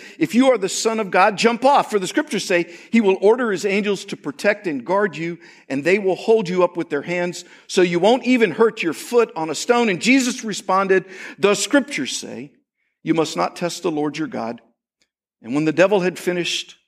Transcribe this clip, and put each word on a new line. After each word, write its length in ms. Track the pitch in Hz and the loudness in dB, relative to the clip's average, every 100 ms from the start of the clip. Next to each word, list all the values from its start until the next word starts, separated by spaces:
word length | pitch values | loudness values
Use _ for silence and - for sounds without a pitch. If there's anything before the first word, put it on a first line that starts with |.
| - - | -12 -4
'If 160 | 156 226 | 0 2
you 160 | 269 | 2
are 60 | 233 | 2
the 100 | 190 | -4
Son 320 | - 220 220 | -4 -4 -2
of 100 | 196 | 0
God, 280 | 190 208 180 | 2 2 2
jump 260 | 220 233 | 0 2
off. 260 | 262 262 - | 2 4 2
For 100 | 208 | -2
the 80 | 185 | -2
scriptures 360 | 294 302 202 | -4 -2 -4
say, 300 | - 175 170 - - | 0 -2 -2 -10 -2
he 80 | 226 | 2
will 180 | 196 190 | 2 4
order 280 | 196 247 233 | 4 4 0
his 160 | 180 202 | -2 0
angels 380 | 196 202 190 - | 0 0 -4 -6
to 120 | 170 | -10
protect 500 | 151 - 202 208 180 | -10 -4 -2 -2 -4
and 160 | 135 | -6
guard 320 | 117 196 208 147 | -2 0 0 -4
you, 240 | 170 165 - - - | -8 -10 -16 -20 -8
and 160 | 135 156 | -2 2
they 140 | 208 | 2
will 180 | 190 170 | 2 0
hold 320 | - 220 170 | 2 2 2
you 160 | 185 175 | 2 0
up 100 | 170 | 0
with 140 | 160 | -4
their 140 | 143 | -4
hands, 420 | 165 180 175 170 - - - | -4 -2 -2 -6 -14 -20 -4
so 140 | 190 | 2
you 160 | 180 175 | 2 4
won't 280 | 202 254 247 | 4 4 4
even 260 | 254 208 | 2 2
hurt 320 | 170 226 - | 4 2 2
your 80 | 165 | -4
foot 400 | - - 240 226 160 | -4 -2 0 0 -2
on 120 | 160 | -6
a 60 | 139 | -4
stone.' 320 | - 240 226 | 0 2 2
And 140 | 170 | 0
Jesus 420 | 214 269 247 - | 2 2 2 -4
responded, 600 | 220 180 - 190 196 190 - - - - | -8 -6 0 0 2 2 0 -12 -18 -2
'The 160 | 202 202 | 0 0
scriptures 640 | - 285 - - 123 - | 2 2 2 -4 -6 -8
say, 340 | 113 113 143 _ _ _ _ _ | -10 -12 -14 _ _ _ _ _
you 120 | 156 | -2
must 240 | 160 151 175 | 0 0 -2
not 180 | 175 - | -4 -4
test 280 | 175 - | -8 -4
the 80 | 185 | -4
Lord 260 | 147 151 147 | -2 -4 -6
your 100 | 143 | -8
God.' 340 | 117 113 120 _ _ _ _ _ _ _ _ | -6 -8 -10 _ _ _ _ _ _ _ _
And 140 | 110 143 | -6 -2
when 80 | |
the 80 | 156 | 0
devil 300 | 151 190 202 | 2 4 2
had 180 | 180 151 | 0 -4
finished 560 | 185 175 170 - - _ | -4 -4 -4 -6 -10 _